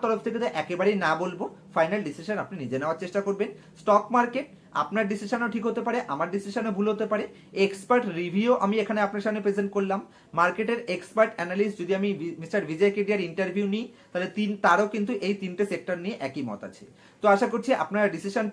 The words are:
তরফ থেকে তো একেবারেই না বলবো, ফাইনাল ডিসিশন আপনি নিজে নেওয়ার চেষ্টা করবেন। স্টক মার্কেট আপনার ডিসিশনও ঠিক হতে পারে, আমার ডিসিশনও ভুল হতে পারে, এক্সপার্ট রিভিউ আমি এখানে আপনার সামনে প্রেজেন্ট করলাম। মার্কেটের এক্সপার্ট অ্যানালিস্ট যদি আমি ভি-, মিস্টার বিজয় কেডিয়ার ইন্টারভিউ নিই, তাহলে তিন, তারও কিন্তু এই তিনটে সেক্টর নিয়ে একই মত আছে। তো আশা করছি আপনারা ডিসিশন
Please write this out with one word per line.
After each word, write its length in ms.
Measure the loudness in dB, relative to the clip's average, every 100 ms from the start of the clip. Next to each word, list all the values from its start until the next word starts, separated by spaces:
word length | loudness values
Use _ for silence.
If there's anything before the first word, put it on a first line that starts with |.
তরফ 160 | 2 0
থেকে 160 | -2 -2
তো 80 | -2 -2
একেবারেই 320 | -2 0 2
না 160 | 4 2
বলবো, 300 | 2 0 -4 -8 -10 -4
ফাইনাল 260 | 0 2 0
ডিসিশন 340 | -4 -6 -4 -4
আপনি 200 | -4 -6
নিজে 180 | -4 -2
নেওয়ার 220 | -2 -4
চেষ্টা 180 | -4 -2
করবেন। 280 | -2 -2 -4 -8 -18 -4
স্টক 240 | 4 4 4
মার্কেট 360 | 2 2 -2 -8 -12 -8
আপনার 360 | -4 -2 0 0
ডিসিশনও 400 | -2 -2 -2 -2
ঠিক 160 | -2 -2
হতে 160 | -2 -2
পারে, 120 | -2 -2
আমার 220 | -2 -2
ডিসিশনও 420 | -2 -4 -4 -2
ভুল 140 | 0 0
হতে 180 | 0 0
পারে, 180 | -2 -4 -12 -8
এক্সপার্ট 520 | 0 0 0 2 2 2 -2
রিভিউ 340 | -2 2 4
আমি 220 | 4 2 2
এখানে 220 | 0 2
আপনার 200 | 0 0
সামনে 200 | -2 0
প্রেজেন্ট 300 | 0 0 0
করলাম। 280 | 0 0 -2 -4 -16 -4
মার্কেটের 460 | 2 4 4 0 -2 -2
এক্সপার্ট 420 | -6 -2 2 2 2
অ্যানালিস্ট 420 | -2 0 0 -2
যদি 140 | -2
আমি 140 | 0 0
ভি-, 200 | -2 -4 -8
মিস্টার 220 | -4 -2
বিজয় 260 | -2 2 2
কেডিয়ার 300 | 4 0 0
ইন্টারভিউ 460 | -2 -2 -2 0 0
নিই, 180 | -2 -4 -12 -8
তাহলে 160 | -4 -4
তিন, 260 | -2 -2 2
তারও 300 | 4 4 4
কিন্তু 260 | 0 -2
এই 220 | -2 -2
তিনটে 300 | -2 -4 -2 -2
সেক্টর 300 | -2 -4 -6
নিয়ে 180 | -6 -6
একই 220 | -6 -6
মত 180 | -6 -8
আছে। 200 | -12 -16 -20 -20 -20 _
তো 60 | 4
আশা 180 | 6 4
করছি 240 | 0 0
আপনারা 320 | 0 0 2 2
ডিসিশন 380 | 0 -4 -2 -2